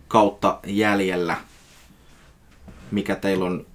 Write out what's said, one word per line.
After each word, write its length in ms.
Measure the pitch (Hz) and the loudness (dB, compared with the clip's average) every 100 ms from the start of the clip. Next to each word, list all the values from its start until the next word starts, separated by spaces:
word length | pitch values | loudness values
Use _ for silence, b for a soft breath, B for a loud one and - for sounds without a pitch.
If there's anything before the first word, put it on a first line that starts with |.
| - | 0
kautta 520 | 110 104 - 98 - - | 4 4 2 -2 -2 -4
jäljellä. 720 | 101 104 101 95 90 85 80 - b b b b - - - - - - - - - - | 0 2 2 0 0 -2 -4 -10 b b b b -20 -20 -20 -20 -20 -20 -20 -20 -20 -6
Mikä 240 | 104 98 95 | -4 -4 -2
teillä 300 | 98 95 90 | -2 0 -2
on 200 | 87 - | -4 -10